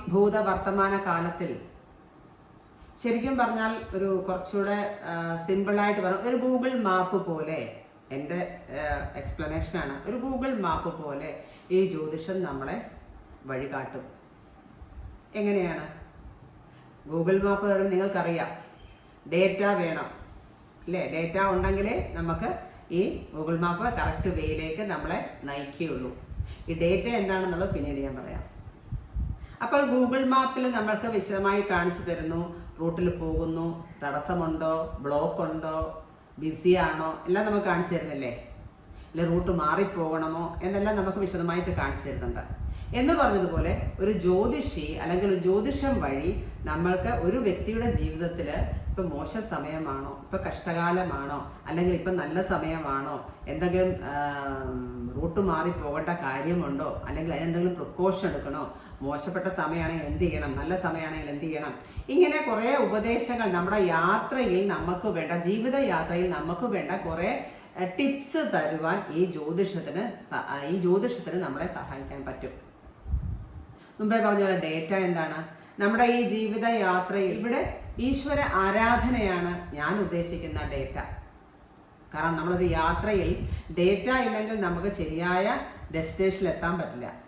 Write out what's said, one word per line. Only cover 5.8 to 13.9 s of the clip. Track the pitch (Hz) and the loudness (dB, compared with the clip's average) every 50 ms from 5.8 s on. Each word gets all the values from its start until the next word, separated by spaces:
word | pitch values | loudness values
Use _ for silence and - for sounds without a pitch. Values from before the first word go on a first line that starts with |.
| 208 208 202 208 185 | 4 4 2 2 2
പറഞ്ഞാൽ | 185 196 202 - 247 | 0 0 0 0 0
ഒരു | 254 240 247 | 0 2 2
Google | 254 254 233 247 254 262 233 214 190 | 2 2 4 2 2 2 2 2 4
മാപ്പ് | 185 185 185 185 208 185 170 180 | 4 4 4 2 2 0 0 0
പോലെ, | 165 151 151 156 160 147 113 110 - - - - - - - - 131 | -2 -2 -2 -4 -4 -4 -4 -6 -10 -14 -18 -20 -20 -20 -14 -10 -8
എൻ്റെ, | 143 147 151 170 175 175 - - - - - 135 147 | -6 -4 -4 -2 -2 -4 -4 -6 -12 -12 -10 -8 -4
ആ, | 151 147 147 139 139 - - 147 | -2 -2 -2 -2 -4 -6 -8 -8
എക്സ്പ്ലനേഷനാണ്, | - - - - 156 151 156 165 160 - - 170 147 135 139 - - 196 | -8 -6 -6 -4 -4 -4 -2 -2 -2 -2 -2 -4 -4 -4 -6 -6 -6 -4
ഒരു | 233 247 254 | -4 -4 -2
Google | 269 262 240 254 269 254 214 185 | -2 -2 0 0 0 0 0 2
മാപ്പ് | 170 156 - 160 170 - 165 | 0 0 0 -2 -4 -6 -6
പോലെ | 151 147 139 139 156 - - - - - - - - - 180 | -8 -6 -6 -6 -8 -8 -10 -12 -14 -18 -20 -14 -4 2 4
ഈ | 190 190 165 | 4 4 4
ജ്യോതിഷം | 160 156 156 151 156 - - 190 185 190 175 143 | 2 -2 -4 -4 -4 -6 -4 -4 -2 -2 -2 -2
നമ്മളെ | 135 135 135 143 180 233 - - - - - - - - - - - - - 135 | -4 -4 -4 -4 -6 -6 -6 -10 -16 -18 -20 -20 -20 -20 -20 -20 -20 -16 -10 -6
വഴികാട്ടും. | 135 127 139 135 139 135 131 - | -4 -4 -4 -4 -6 -6 -6 -6